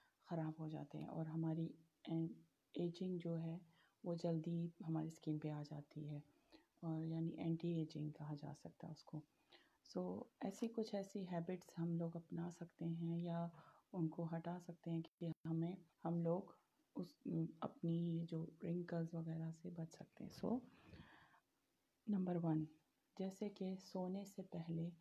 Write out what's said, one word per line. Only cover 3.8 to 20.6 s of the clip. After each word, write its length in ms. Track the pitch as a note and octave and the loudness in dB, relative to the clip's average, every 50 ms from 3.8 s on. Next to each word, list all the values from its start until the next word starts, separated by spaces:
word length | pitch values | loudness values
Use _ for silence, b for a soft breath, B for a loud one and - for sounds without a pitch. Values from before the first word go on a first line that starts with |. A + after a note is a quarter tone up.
| b b b b - | b b b b -2
वो 100 | F3 E3+ | -2 0
जल्दी 580 | E3+ - E3+ E3 D#3+ D#3 E3+ E3+ E3+ E3+ E3+ - - E3 | 2 4 4 4 4 2 2 2 2 0 -2 -4 -6 -2
हमारी 260 | D#3+ D#3+ D#3 D#3 D#3+ | 0 0 0 0 -2
स्किन 300 | D#3+ - - D#3 D3+ D3+ | -6 -4 0 0 0 0
पे 100 | D#3 D3+ | 0 -2
आ 140 | D3+ D3 D3 | -2 -2 -4
जाती 420 | D3 D3+ D3 C#3+ - - D3+ D3+ | -6 -6 -8 -10 -8 -8 -8 -6
है 180 | D3 D3 D3 - B B B B B B B B B B _ - | -4 -6 -6 -8 B B B B B B B B B B _ -2
और 200 | E3 D#3+ D#3+ D#3+ | 0 0 2 0
यानी 300 | D#3+ D#3+ E3 E3 E3 - - | 0 2 2 2 2 0 2
एंटी 420 | - E3 E3 E3 - E3+ E3+ E3 | 2 2 2 2 2 2 4 2
एजिंग 320 | D#3 D#3 - D3+ D3+ D3+ D3+ | 2 0 -2 -2 -4 -4 -4
कहा 220 | - D3 D3 D3+ | -6 -6 -6 -6
जा 180 | C#3+ D3+ D3 D3 | -6 -6 -8 -8
सकता 340 | - - E3 - _ E3+ | -10 -12 -14 -10 _ -8
है 60 | E3+ D#3 | -8 -8
उसको। 300 | - - - - D#3 - _ B B B B B B B B B B B - - | -10 -10 -8 -8 -8 -8 _ B B B B B B B B B B B -4 -2
So, 320 | F#3 F3+ F3+ F#3 G#3 - - _ _ - | -2 0 0 -2 -4 -6 -10 _ _ -4
ऐसी 220 | G3 F#3+ - A#3 | -4 0 0 -2
कुछ 280 | A3+ - A3+ A3 - - | 0 0 0 0 0 0
ऐसी 280 | G3+ G3 G3 - G3+ F#3+ | -2 -2 -2 -4 -4 -2
habits 440 | F3 F3+ E3+ E3 F3+ F#3 F3 - - - | 0 0 0 0 0 -2 -4 -6 -8 -2
हम 200 | E3+ E3 E3+ E3+ | 0 2 4 4
लोग 180 | E3 E3+ E3+ E3 | 4 2 2 0
अपना 340 | E3+ E3+ - F3 E3+ E3+ F3+ | -4 -6 -4 -4 -2 -2 -2
सकते 360 | E3+ - E3+ E3+ _ - F3 | -4 -6 -10 -12 _ -2 0
हैं 320 | E3+ E3 E3 E3+ E3 E3+ | 0 0 2 2 2 2
या 340 | E3+ E3+ E3+ E3+ E3+ E3+ E3+ B B B B B B B _ - | 2 2 2 2 0 0 -2 B B B B B B B _ 2
उनको 300 | F#3 E3 D#3 D#3 - E3+ | 2 2 2 2 0 0
हटा 360 | D#3+ E3 E3 E3 E3+ F3 F3 | 0 0 0 0 -2 -4 -4
सकते 320 | F3 - E3+ - - E3+ | -6 -10 -12 -6 -2 0
हैं 100 | E3 E3 | 0 0
कि 300 | D#3+ - _ _ E3+ E3 D#3 - _ | 0 -4 _ _ -2 -2 -2 -2 _
हमें, 300 | E3 D#3+ D#3+ E3 E3+ F#3+ F#3+ - - _ _ - | 2 4 4 4 2 0 -4 -10 -18 _ _ 0
हम 200 | E3 E3+ E3+ E3+ | 2 2 4 6
लोग 340 | E3 E3+ F#3 G3 - - - _ _ _ _ _ _ _ | 4 4 4 0 -6 -14 -20 _ _ _ _ _ _ _
उस, 240 | F#3+ F3+ - - _ _ - F3 E3 D#3+ D#3+ D#3+ - D#3+ | -6 -6 -6 -10 _ _ 0 2 2 2 2 0 -4 -4
अपनी 560 | E3 - - - E3+ E3 E3 E3+ E3+ E3 E3 | -4 -2 0 0 2 4 4 4 2 2 2
ये 60 | E3 | 0
जो 320 | E3 E3+ D#3+ E3 - - - - | 0 -2 -2 -2 -4 -6 -6 -2
wrinkles 500 | E3+ E3+ F3+ F3 F3 E3+ E3 E3 E3 E3+ | 0 0 0 0 0 0 0 0 0 -2
वगैरह 380 | E3 D#3+ E3 D#3+ E3 E3 D#3+ | -2 -2 -2 -2 -2 -2 -4
से 180 | D#3+ D#3+ - F3 | -4 -6 -8 -8
बच 200 | F3 E3+ D#3+ D#3+ | -4 -4 -6 -6
सकते 340 | - - - - _ - - | -8 -14 -16 -18 _ -12 -12
हैं। 80 | - | -10
So, 300 | - - - F3+ A3+ C4 | -6 -2 2 2 2 2